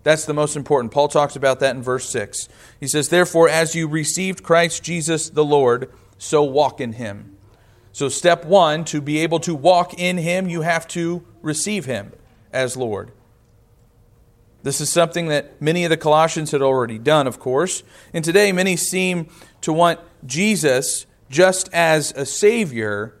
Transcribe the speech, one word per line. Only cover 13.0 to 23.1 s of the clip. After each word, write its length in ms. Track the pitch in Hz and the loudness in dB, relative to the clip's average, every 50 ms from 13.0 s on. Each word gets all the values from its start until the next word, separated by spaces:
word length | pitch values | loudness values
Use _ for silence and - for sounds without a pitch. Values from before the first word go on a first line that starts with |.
| - - - _ _ _ _ _ _ _ _ _ _ _ _ _ _ _ _ _ _ _ _ _ _ _ _ _ _ _ _ _ - | -8 -12 -20 _ _ _ _ _ _ _ _ _ _ _ _ _ _ _ _ _ _ _ _ _ _ _ _ _ _ _ _ _ -6
This 160 | 139 139 - | -6 -4 -4
is 100 | 151 143 | -4 0
something 380 | - 175 170 160 - 175 170 | 2 2 2 2 0 -4 -2
that 340 | 160 151 143 135 - - - | -2 -2 -2 -2 -6 -12 -4
many 220 | 147 147 170 175 175 | -2 0 0 0 2
of 60 | 165 | 0
the 80 | 156 | 0
Colossians 540 | 160 - 156 151 156 160 160 - 165 156 147 | 0 2 2 4 4 4 2 0 -4 -4 -2
had 100 | - 143 | 0 2
already 360 | 135 135 131 131 120 113 113 | 2 2 2 2 0 -2 -6
done, 300 | 110 117 143 151 156 139 | -4 0 2 2 4 2
of 120 | 127 113 - | 0 -4 -6
course. 440 | - 131 127 139 170 185 - - - _ - - - - - | -6 -2 0 0 0 -2 -4 -10 -10 _ -20 -20 -20 -8 -8
And 100 | 165 156 | -4 -4
today, 300 | 165 165 202 208 202 185 | 2 4 4 4 4 2
many 240 | 180 185 190 180 | 0 0 0 0
seem 500 | 170 - - - 185 185 185 180 175 160 - - - - - _ _ | -2 -4 -4 -2 -2 -2 -2 -2 -4 -6 -8 -16 -20 -20 -20 _ _
to 120 | - 165 156 | -4 -2 2
want 260 | 165 175 170 160 - - - _ _ - | 2 2 2 2 -2 -10 -20 _ _ -14
Jesus 800 | 127 127 156 202 220 214 165 156 143 127 127 - - - - - _ _ _ _ _ | -8 -4 0 0 2 2 2 2 2 2 2 0 -2 -6 -6 -8 _ _ _ _ _
just 380 | 131 151 180 190 185 185 - - - | 2 4 4 4 4 0 -6 -4 0
as 400 | 170 170 165 156 156 143 - - | 0 2 4 2 2 0 -4 -6
a 120 | 135 139 | -8 -8
Savior 880 | 127 - - 202 208 233 240 214 156 123 113 110 104 104 101 107 120 | -6 -2 4 4 4 4 4 -2 -4 -4 -6 -4 -4 -4 -6 -6 -10